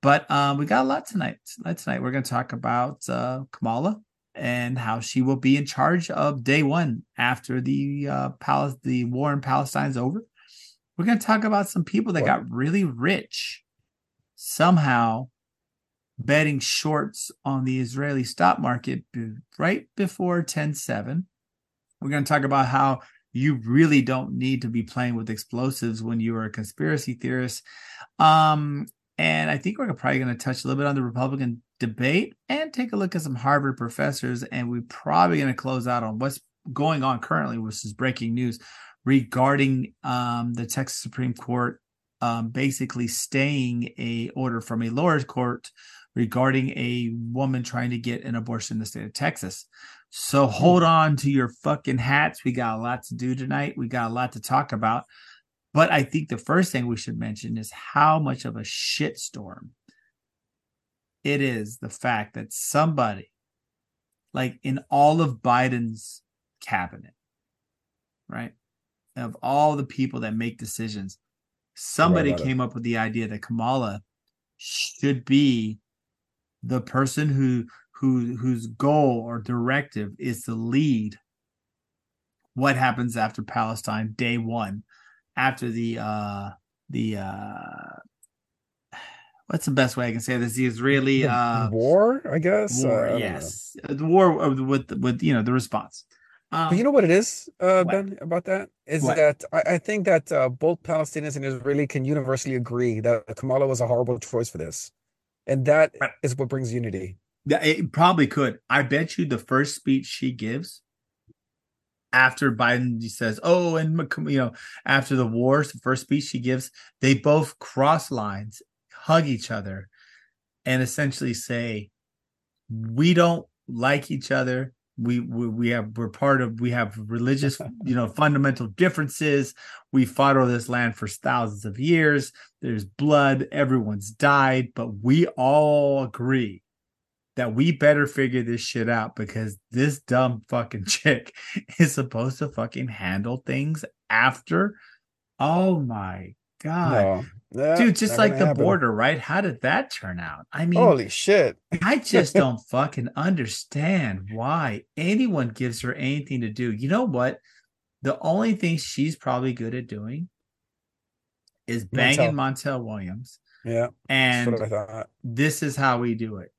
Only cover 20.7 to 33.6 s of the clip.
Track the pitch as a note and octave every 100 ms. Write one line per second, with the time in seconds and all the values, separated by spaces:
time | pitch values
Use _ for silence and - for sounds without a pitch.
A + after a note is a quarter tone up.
20.7 | D3 - A2+ A2+ D3+ F#3 _ _ _ _
21.7 | _ _ _ C#3 D3 C#3 D3 C#3 C#3 B2+
22.7 | C3+ C3+ C3+ - _ _ B2 C#3 C3+ A2
23.7 | C3 D#3+ D3 A#2+ C3 C3 B2+ B2+ C3 B2
24.7 | A#2 A2 - B2 A#2 A2 G#2+ - A#2 C3
25.7 | C3 A#2 A2 A2+ A#2 A2+ A2+ A2 - G#2+
26.7 | - D#3 D3+ B2+ A#2+ B2+ B2+ B2+ - -
27.7 | - - - - _ D#3 D#3+ D#3 D3+ D3
28.7 | C#3+ A3 _ _ - - D#2 D#2 C#3+ F#3
29.7 | G#3+ B3 C#3 C3+ C3 B2+ A#2 - B2+ C3
30.7 | C3+ C#3+ C#3 B2 A#2 C3 C3+ B2+ A#2 _
31.7 | _ A#2 A2 B2 E3 - - _ C#4 D#4
32.7 | C#4 A#3+ G#3+ F#3+ F3+ D#3 B2 B2 C#3+